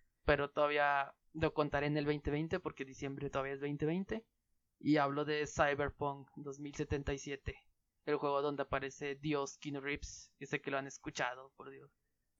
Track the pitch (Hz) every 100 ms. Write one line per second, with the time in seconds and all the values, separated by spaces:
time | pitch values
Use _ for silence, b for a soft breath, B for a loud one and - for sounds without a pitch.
0 | _ _ - 143 143 - 147 147 143 143
1 | 139 - _ 160 160 156 147 143 147 147
2 | 147 147 143 147 160 180 156 - 135 131
3 | 139 139 139 135 135 139 143 147 151 175
4 | 196 220 - _ _ _ _ - - 151
5 | 143 143 147 151 147 - 147 143 143 -
6 | 143 139 135 - 143 139 147 143 147 147
7 | 143 139 - 139 - - _ _ _ _
8 | - 147 147 139 147 143 139 135 135 -
9 | 147 139 147 147 139 - 151 139 139 143
10 | - - - - 139 147 - 139 135 -
11 | 151 - 131 127 135 - 131 135 139 _
12 | _ _ _ _